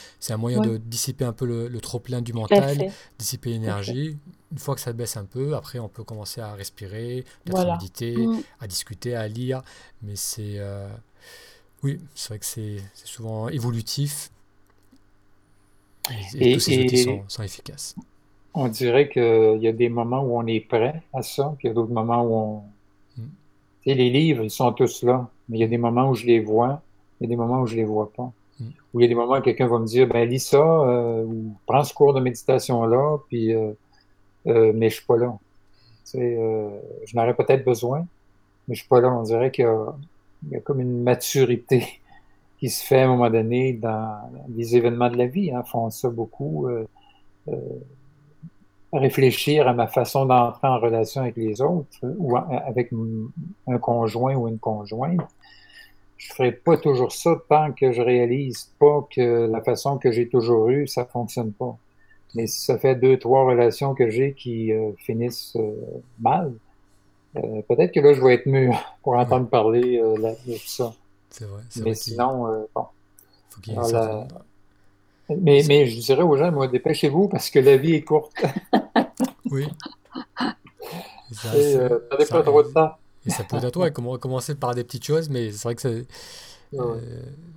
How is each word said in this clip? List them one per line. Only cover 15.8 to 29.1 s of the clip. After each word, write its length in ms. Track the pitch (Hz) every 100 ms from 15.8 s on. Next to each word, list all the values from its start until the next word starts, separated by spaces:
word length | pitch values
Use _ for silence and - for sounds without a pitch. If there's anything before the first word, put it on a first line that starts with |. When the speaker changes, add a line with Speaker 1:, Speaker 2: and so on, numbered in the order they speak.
| _ _ -
Speaker 1:
Et, 280 | 113 95 -
et 140 | 127
Speaker 3:
Et, 20 | 131
Speaker 1:
tous 40 |
ces 220 | - 131
outils 120 | 127 123
Speaker 3:
et 80 |
Speaker 1:
sont, 180 | 123 101 101
sont 160 | -
efficaces. 520 | 101 - - - - - - _ _ _ _
Speaker 3:
on 140 | 156 127
dirait 420 | 110 123 127 143
qu'il 500 | 127 117 113 110 110
y 60 | 113
a 40 |
des 180 | 113 117
moments 320 | 117 117 131
où 140 | 135 120
on 80 | 113
est 140 | 110
prêt 420 | - 117 120 156 -
à 80 | 131
ça, 320 | - - 143 143
puis 100 | 123
il 20 |
y 20 |
a 20 | 117
d'autres 180 | 113
moments 300 | 117 113 120
où 100 | 120 113
on 280 | 107 107 104 - _ _ _ 120
Speaker 1:
Mm. 60 | 113 - _ _ _ _
Speaker 3:
Tu 60 | 131
sais, 40 | 131
les 140 | 123
livres, 340 | 131 160 127
ils 80 | 107
sont 200 | - 127
tous 300 | - 101 -
là, 260 | 120 127 120 - -
mais 100 | 113
il 40 |
y 20 |
a 40 | 113
des 100 | 120
moments 320 | 120 120 135
où 60 | 117
je 100 | 120
les 140 | 117
vois, 420 | 107 110 123 147 - _ _ _
il 40 |
y 40 | 117
a 20 |
des 60 | 120
moments 260 | 117 131
où 60 | 120
je 80 | 113
les 80 | 107
vois 260 | 107 104
pas. 200 | - 123 - _ -
Speaker 1:
Mm. 60 | 113 - _
Speaker 3:
Ou 60 | 120
il 40 |
y 20 |
a 20 |
des 80 | 120